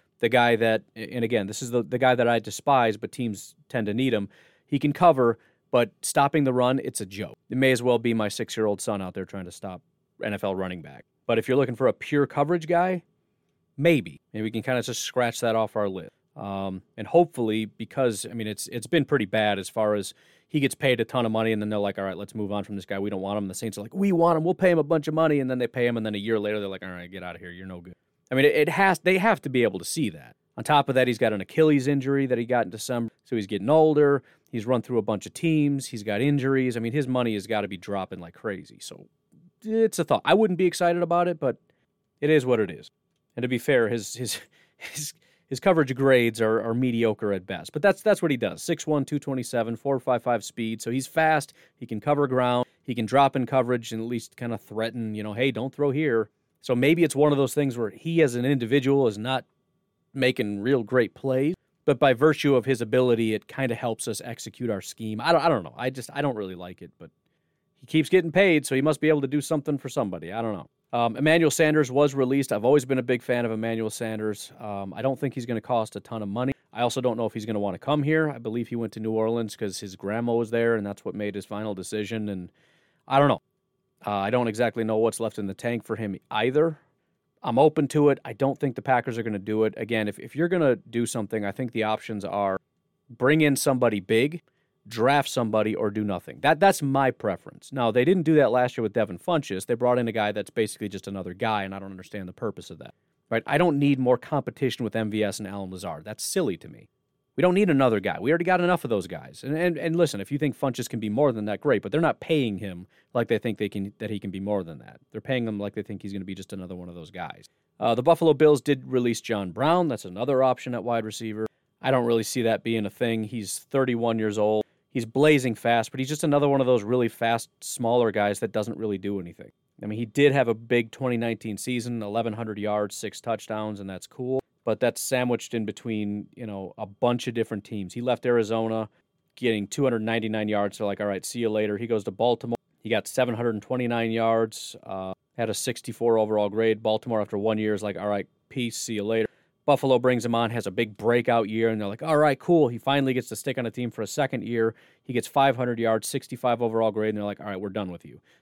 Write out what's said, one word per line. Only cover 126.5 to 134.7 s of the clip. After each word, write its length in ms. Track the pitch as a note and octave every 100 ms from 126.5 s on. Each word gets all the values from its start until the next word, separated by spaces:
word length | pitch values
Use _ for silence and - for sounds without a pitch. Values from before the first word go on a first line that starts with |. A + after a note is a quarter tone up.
| C3+
of 60 | B2+
those 160 | B2
really 260 | G#2 B2+ A2+
fast, 420 | - A#2 A#2 - _
smaller 500 | - - A#2 B2 A2+
guys 300 | G#2 G2+ G2
that 100 | G#2+
doesn't 260 | A2 G#2+ -
really 220 | G#2+ G2
do 220 | G2+ G2+
anything. 320 | E2+ - - _ _ _
I 60 | G#2+
mean, 100 | G#2+
he 100 | A#2
did 260 | C#3 C#3+
have 160 | C3+ A#2
a 60 |
big 360 | A2+ A#2 A#2+ A#2
twenty 260 | - B2+ A#2+
nineteen 400 | A#2 A2+ A2+ G2
season, 460 | C3 B2 A#2+ A#2
eleven 300 | G#2 A2+ A2+
hundred 260 | G#2+ A2 G2+
yards, 380 | G#2 G#2 G#2 -
six 240 | G#2 -
touchdowns, 580 | A#2+ A2+ - G#2+ G#2+ G2+
and 100 | G2
that's 200 | F#2 -
cool. 340 | - B2+ C3 - _
But 160 | B2